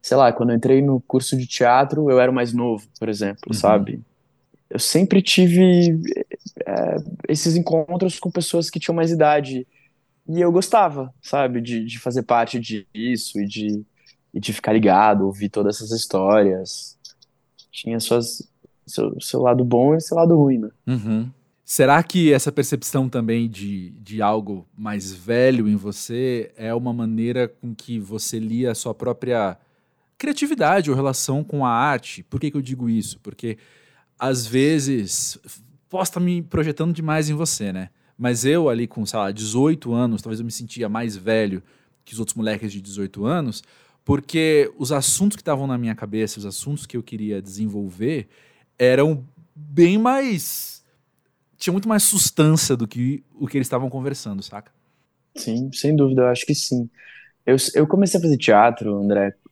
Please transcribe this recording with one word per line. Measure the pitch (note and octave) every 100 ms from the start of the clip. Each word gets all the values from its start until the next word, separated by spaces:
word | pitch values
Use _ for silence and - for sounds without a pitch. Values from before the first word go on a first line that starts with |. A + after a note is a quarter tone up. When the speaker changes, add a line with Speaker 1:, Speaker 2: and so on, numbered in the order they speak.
Speaker 1:
Sei | - C3
lá, | B2
quando | A#2 A#2+
eu | A#2
entrei | B2+ C3+
no | C#3 C3
curso | - C3 C3 C3+
de | B2
teatro, | - A#2+ B2 - D3 D3
eu | B2+
era | B2
o | B2+
mais | A#2+
novo, | A#2+ A#2+ G#2+ - -
por | A2
exemplo, | G#2 G2+ G2+ -
Speaker 2:
Uhum. |
Speaker 1:
sabe? | A2 G#2 G#2+ G2+ A#2 - _ _ _ _ _ _
Eu | -
sempre | - D#3+ F#3+ G3
tive, | F#3+ - F3+ F3 F#3 F3 E3+ D#3+ E3 - - - - - -
é, | - - - D#3 E3+ -
esses | D3+ E3+ E3
encontros | E3+ D#3+ D3+ F3+ F#3+ -
com | F3+
pessoas | F3 D#3+ E3+ D#3+
que | E3
tinham | - E3+
mais | E3
idade. | E3 D3+ D3 C3+ C3 B2+ _ _ _ _ _ -
E | E3
eu | F3
gostava, | E3+ F#3 A3+ F3+ C#3+ B2+ _
sabe? | - C#3 C3 A#2+
De, | A#2 A#2 A2+
de | A#2
fazer | B2+ B2
parte | A2+ A#2+ A2+ A#2+
disso | A2+ G#2+ G2 G#2+ A#2+ A#2 - G#2+
e | G2+
de, | G#2+ G#2+ G#2 G#2+ _ _ _ _
e | -
de | -
ficar | G#2 -
ligado, | A2 G2+ F#2 G#2+ G2+ G2
ouvir | G2 G2+
todas | G#2+ G2+ G#2+
essas | A2
histórias. | A2+ - F#2+ F#2+ G#2+ G2+ F#2 F#2 - - _ - _ _ _ _ _ _
Tinha | - A2 A2+
suas, | A2+ A#2+ A#2+ - - _ _ _ -
seu, | - - -
seu | - C3+
lado | B2+ B2+ B2
bom | A#2+ C3+ D#3+
e |
seu | D#3+ E3
lado | E3 E3
ruim, | C#3+ B2
né? | G#2+ _ -
Speaker 2:
Uhum. | B2+ G#2+ A2 A#2+ - _ _ -
Será | - C3 D3
que | E3 F3+ D#3+
essa | C3+ -
percepção | - C3+ C3+ - C#3 C3
também | B2 A2+ A#2 A#2
de, | G2+ G2+ G2 F2+
de | - G2+ G#2+
algo | G#2 A2 G#2 F#2+ E2+ -
mais | G#2+ G#2 F#2+
velho | F#2+ F2+ A#2+ C3 B2+ G#2+
em | G#2
você | G2+ G2 - A#2+ C3 B2 G#2+ -
é | A2
uma | A#2 B2
maneira | A#2+ A2+ A2 A#2 B2+ A#2
com | _ B2 A2
que | - A#2
você | G2 G#2+ - A2+
lia | A2 A#2 B2
a | A2+
sua | A#2+ G#2
própria | B2 A#2 B2 A#2+ G2 F2 _ _ _ _ _ _
criatividade | C4+ C#4+ D4 C#4+ D#3 G3 D3
ou | C3
relação | C#3 C3 - C#3
com | D3+ D3 B2+
a |
arte? | A#2 C#3+ C3 - -
Por | - -
que | D3
que | D3
eu |
digo | B2+ C3 A#2+
isso? | A2+ G2 -
Porque, | - - A2+ G#2 _ _ _ _ _ _
às | B2 B2+ A2+
vezes, | B2+ C#3+ D#3+ C3+ C3 G2 - - - - - _ _ _
posso | F#3 F#3
tá | F3+
me | F3+ F3
projetando | E3 D#3+ D#3 D3 D#3+
demais | E3 D#3 D#3 D3+
em | D3+
você, | E3 - G2+
né? | F#2 F#2 _ _ -
Mas | B2 A#2+ C3
eu | E3 D#3
ali | A#2 A#2+
com, | - G#2
sei | A2+
lá, | G2
dezoito | G#2 A2 A#2 D3 D3 A#2+
anos, | A#2 B2 G#2+
talvez | A#2 A2
eu | A#2
me |
sentia | - A#2 A#2+ A2
mais | A2 A#2 G2+
velho | F#2+ A2 G#2 F#2+ _ _ _ _ _
que |
os | A#2
outros | G#2+ A#2
moleques | A2 G#2 A2
de | G2+
dezoito | G2 G2 G2 G2+ G#2+
anos, | F3 C3+ G#2+ _ _ _ _ -
porque | C#3+ - D#3+ D#3+ D3+ C#3+ -
os | B2+
assuntos | D3 C3 - G3+ -
que |
estavam | - C#3 C#3
na | B2
minha | A#2 A2
cabeça, | G#2 A2 G#2+ -
os | G2+
assuntos | - - D3 -
que | B2
eu |
queria | A2+ A2 G#2 G2+
desenvolver, | F#2+ F#2+ G#2+ G#2 G2+ F2+ A#2 D#3 G#2 _ _ _ _ _
eram | B2+ C3 D3+ D3 B2+ _ _ -
bem | D3+ C#3+ E3+ G#3
mais, | A#3 C4+ C4+ F#3 - - - - _ _ _ _ _ _ _ _
tinha | -
muito | F#3 G#3+
mais | G#3+
substância | - G3+ - - D#3 D#3+ - B2+
do | A2+
que | B2 B2+ C#3+ _
o | - C#3+
que | C#3
eles | C3
estavam | B2+ C3
conversando, | C3+ C3+ C3+ G#2+ G2
saca? | - G2+ _ _ _ _ _ _ _ -
Speaker 1:
Sim, | - A#2 C3+
sem | C3+ C#3+ D3+
dúvida, | C#3 C3
eu | B2
acho | B2 -
que | D3
sim. | - B2 A#2 _ - - _ _ -
Eu, | C3 - -
eu | D3+
comecei | F#3 F#3+ F#3+
a |
fazer | E3+ C3+
teatro, | - G#2 A#2 A#2 G#2+ G2+
André, | G2+ G2+ G2 - _